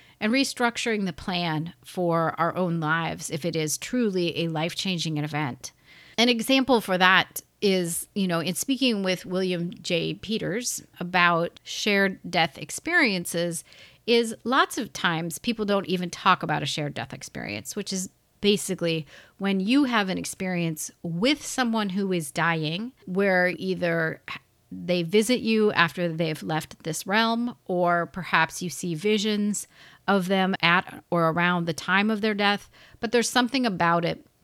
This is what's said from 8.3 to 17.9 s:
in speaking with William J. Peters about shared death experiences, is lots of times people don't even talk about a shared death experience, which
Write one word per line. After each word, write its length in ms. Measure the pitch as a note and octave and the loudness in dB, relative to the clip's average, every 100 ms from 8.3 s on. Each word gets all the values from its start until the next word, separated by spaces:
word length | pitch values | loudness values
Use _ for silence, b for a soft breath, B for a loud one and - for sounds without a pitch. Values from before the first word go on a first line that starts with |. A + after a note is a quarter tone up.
| E3+ | 0
in 140 | E3+ F3 | -2 -4
speaking 480 | - C4 C4 G#3+ | -2 0 0 0
with 200 | F#3+ F3+ | 0 -2
William 480 | F#3+ F#3 F#3+ F3+ E3+ - | -2 -2 0 -2 -4 -8
J. 340 | - F3 D#3+ | -4 -2 -2
Peters 680 | G3 - G#3+ F3+ G#3 A#3+ - - - | -6 -6 -4 -2 -4 -4 -8 -10 -10
about 600 | F3+ F3+ F3 E3 E3+ - | -2 4 4 4 0 -6
shared 560 | - - G#3+ G3+ G3 F#3+ F3 | -12 -6 0 2 2 0 -4
death 300 | F3 E3+ - | 0 0 -2
experiences, 1040 | D3+ - - F4 C4 F#3 F3 E3+ E3+ E3 - B B B - | -12 -10 -2 2 2 0 -4 -4 -4 -4 -10 B B B 0
is 280 | A#3 A3+ - | 2 2 -4
lots 360 | A3+ C4+ F#4 - | -2 0 0 -2
of 140 | A3 | -8
times 460 | - F#3 D#3+ E3+ - | -2 -2 0 -2 -4
people 260 | - A3+ | -4 -2
don't 220 | G#3 G3+ F3+ | 2 0 0
even 240 | F3+ F3 | -2 -4
talk 320 | - G3 F3 | 0 2 2
about 200 | E3 D3+ | 2 -2
a 40 | D3 | -2
shared 280 | - D3 | -4 -4
death 180 | C#3 A#2 | -6 -8
experience, 640 | C3+ - - - G#2 - - | -10 -14 -10 -8 -8 -8 -8
which 160 | F#3+ | -6